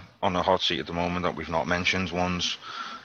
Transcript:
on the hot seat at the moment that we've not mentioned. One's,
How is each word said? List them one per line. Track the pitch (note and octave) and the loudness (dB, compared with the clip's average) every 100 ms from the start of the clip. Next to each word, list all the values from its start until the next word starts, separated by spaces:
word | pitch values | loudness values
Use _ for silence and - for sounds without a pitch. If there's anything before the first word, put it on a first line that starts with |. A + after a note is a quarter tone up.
| - - | -6 -4
on | G2+ | 0
the | F2+ | 2
hot | F2 F#2 | 4 4
seat | - D#2 | 4 0
at | D#2 | -2
the | |
moment | E2+ F2 F2+ | -2 0 0
that | F2 D#2 | -2 -2
we've | D#2 | -2
not | E2 D#2 | -2 0
mentioned. | F2 F2 F#2 F2+ | 0 2 0 0
One's, | F2 F2+ F2+ - - - - - - | 0 0 0 -2 -4 -8 -10 -10 -12